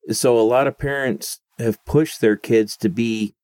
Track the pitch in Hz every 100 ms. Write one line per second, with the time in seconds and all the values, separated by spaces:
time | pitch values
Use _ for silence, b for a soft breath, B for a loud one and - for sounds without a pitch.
0 | - 110 131 117 110 123 139 135 139 139
1 | 131 107 - - _ - 117 104 - 147
2 | 160 - 113 104 - 113 107 - 107 95
3 | 117 110 104 _